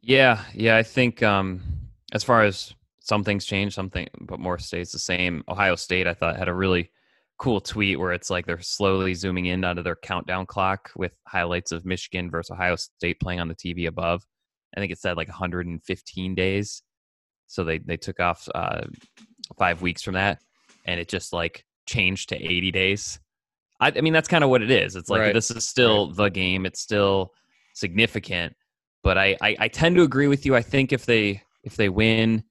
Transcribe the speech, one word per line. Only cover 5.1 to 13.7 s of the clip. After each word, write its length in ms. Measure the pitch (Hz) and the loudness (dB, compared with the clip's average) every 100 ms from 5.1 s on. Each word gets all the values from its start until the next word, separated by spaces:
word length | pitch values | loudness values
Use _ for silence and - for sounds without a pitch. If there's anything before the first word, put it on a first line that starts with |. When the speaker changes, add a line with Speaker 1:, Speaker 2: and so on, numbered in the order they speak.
| 90 90 82 - | 0 0 -2 -8
Speaker 1:
Ohio 280 | 92 98 87 | 0 2 2
State, 320 | - 90 87 | -2 -2 0
I 60 | |
thought, 240 | 85 82 80 | -2 -2 -2
had 100 | 92 | -4
a 60 | |
really 360 | 90 95 90 85 _ _ _ _ _ | 0 2 0 -2 _ _ _ _ _
cool 220 | 135 104 | -2 -2
tweet 400 | - 107 98 80 | -2 -2 0 0
where 120 | 90 | -2
it's 180 | 87 - | -4 -4
like 160 | 90 87 | -4 -4
they're 160 | 85 | -6
slowly 520 | 92 - 98 95 95 | -6 0 2 2 0
zooming 340 | 90 92 90 90 | -2 -4 -2 -2
in 160 | 90 | -2
onto 180 | 90 87 | -2 -2
their 140 | 87 85 | -6 -8
countdown 500 | - 92 85 92 92 | -6 -6 -4 -6 -6
clock 460 | - 95 95 - - | -2 0 -2 -8 -8
with 180 | 90 _ - | -8 _ -6
highlights 460 | 95 87 87 - | -4 -2 -4 -4
of 140 | 85 92 | -10 -6
Michigan 440 | 90 - 92 90 | -6 -6 -8 -6
versus 220 | 85 82 | -8 -10
Ohio 240 | 92 90 87 | -4 -2 -2
State 440 | - _ 87 85 | -8 _ -6 -4
playing 200 | 92 90 | -6 -4
on 100 | 82 | -6
the 60 | 82 | -8
T 180 | 90 | -8